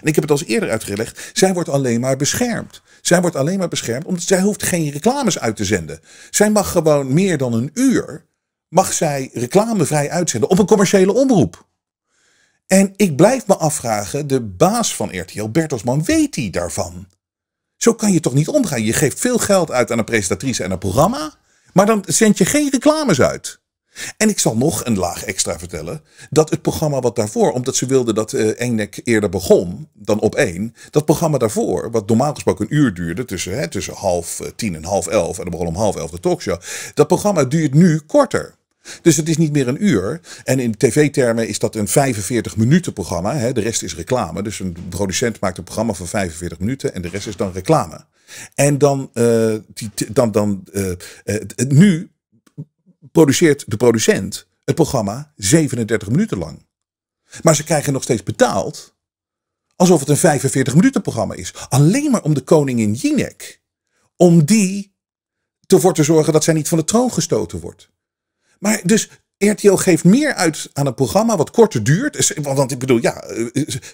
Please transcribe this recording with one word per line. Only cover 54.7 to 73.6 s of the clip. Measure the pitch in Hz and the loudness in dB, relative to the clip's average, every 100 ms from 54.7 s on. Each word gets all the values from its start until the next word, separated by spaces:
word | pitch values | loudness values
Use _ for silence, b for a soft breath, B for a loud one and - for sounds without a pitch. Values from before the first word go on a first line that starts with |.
| 139 | 0
programma | 151 131 101 117 151 - | 0 0 -2 -6 -12 -8
zevenendertig | 98 107 143 120 110 113 95 | 0 2 2 -2 -2 -2 0
minuten | 147 220 98 | -2 0 -4
lang. | 78 - _ _ _ _ _ _ B B | -8 -12 _ _ _ _ _ _ B B
Maar | 165 151 | 2 2
ze | |
krijgen | 151 156 139 | 0 -2 0
nog | 135 | -4
steeds | - 117 | -2 -2
betaald | - 107 247 101 - - - _ _ _ _ _ _ _ _ - | -4 0 0 0 -4 -8 -18 _ _ _ _ _ _ _ _ 2
alsof | 175 170 | 4 4
het | - | 2
een | 117 | 2
vijfenveertig | 170 143 135 143 131 143 | 2 2 0 0 2 4
minuten | 262 247 | 4 2
programma | - 110 92 | -2 -4 -4
is. | - 90 B B | -6 -12 B B
Alleen | 127 147 254 302 | 2 4 2 0
maar | 208 | 0
om | 147 | 0
de | 151 | -2
koningin | - 160 139 120 107 | 4 2 4 0 0
Jinek, | 113 294 277 104 - - - _ _ _ _ _ - | 0 -2 -2 -2 -8 -20 -20 _ _ _ _ _ 4
om | 175 170 147 | 6 6 6
die | 220 185 202 196 _ _ _ _ _ _ _ - | 2 0 -4 -10 _ _ _ _ _ _ _ 2
ervoor | 180 180 | 4 4
te | 160 | 2
zorgen | 147 160 156 | 4 4 4
dat | 156 | 2
zij | 156 | 2
niet | 160 147 | 0 0
van | 165 | -2
de | |
troon | 156 220 254 | 0 0 0
gestoten | - - 117 - 85 | -2 -2 -2 -4 -8
wordt. | 85 - _ _ _ _ _ _ _ _ | -14 -18 _ _ _ _ _ _ _ _
Maar | 202 214 | -2 0
dus | 175 220 - b _ _ | 2 2 0 b _ _
R | 202 | -2
T | 208 | 2
L | 202 185 | 4 4
geeft | - 160 | 4 4
meer | 170 247 302 | 6 4 2
uit | - 165 151 - | 0 -2 -2 -6
aan | - 139 | -4 -2
een | |
programma | - 127 185 226 202 | 0 0 2 2 0
wat | 139 | 2
korter | - 214 120 | 4 4 4
duurt. | 107 170 294 - | 2 2 0 -2
Is, | - - | -2 -2
want, | 143 135 | -2 -2
want | 127 | -2
ik | 127 | -2
bedoel, | 131 117 | 2 2
ja, | 165 - | 2 -4
eh, | - 101 117 151 | -8 -8 -4 -4